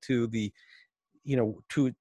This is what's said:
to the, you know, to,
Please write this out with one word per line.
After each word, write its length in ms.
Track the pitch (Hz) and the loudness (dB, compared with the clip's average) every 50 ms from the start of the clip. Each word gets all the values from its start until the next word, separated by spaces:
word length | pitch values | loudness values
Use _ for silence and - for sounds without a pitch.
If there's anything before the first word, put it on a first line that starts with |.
| - | -4
to 240 | - 131 120 117 110 | -2 0 0 0 0
the, 260 | 113 113 107 101 - _ - _ - - - _ _ _ _ _ _ _ _ | -2 -2 -4 -4 -6 _ -20 _ -20 -20 -20 _ _ _ _ _ _ _ _
you 120 | 147 139 | -2 0
know, 280 | 127 117 107 110 - - _ | 0 0 0 -2 -6 -14 _
to, 220 | - 151 143 131 120 _ | 0 2 2 2 0 _